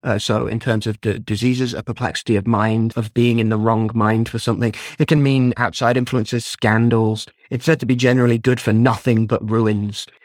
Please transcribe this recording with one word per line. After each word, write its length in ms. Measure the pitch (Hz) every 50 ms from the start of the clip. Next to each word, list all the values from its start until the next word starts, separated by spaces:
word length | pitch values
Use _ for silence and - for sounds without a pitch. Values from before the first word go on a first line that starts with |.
| -
Uh, 140 | - 107 104
so 300 | - - 107 107 - -
in 100 | 107 117
terms 300 | - 131 113 110 104 113
of 140 | 107 -
d-, 180 | - 113 98 -
diseases, 540 | 104 - 110 104 117 127 127 123 131 120 -
a 100 | - -
perplexity 540 | - 113 - 127 82 80 - - - 113 101
of 100 | 98 113
mind, 460 | 117 104 107 110 110 113 113 113 -
of 180 | - 113 107 _
being 260 | - 120 120 117 117
in 100 | 113 110
the 80 | 110 107
wrong 340 | 107 113 113 110 110 110 110
mind 360 | 113 107 107 110 113 117 -
for 100 | - 117
something. 340 | - - 117 - 120 113 107 - - - - _
It 100 | 151 -
can 120 | 160 151
mean 320 | 143 139 135 135 127 123 117 -
outside 400 | 120 117 - - 131 120 123 127
influences, 480 | 127 - - 127 110 - - 120 -
scandals. 800 | - - - - 110 107 113 117 120 117 113 110 110 110 107 - - _ _ _ _
It's 160 | 127 117 -
said 160 | - 160 156
to 40 | -
be 120 | 113 131 123
generally 400 | 123 127 123 127 123 120 123 117
good 240 | 107 127 123 117
for 100 | - -
nothing 560 | 107 113 117 131 117 104 - 131 117 110 113 104
but 220 | 127 - - 107
ruins, 560 | 110 113 113 107 107 101 104 104 104 - - - _ _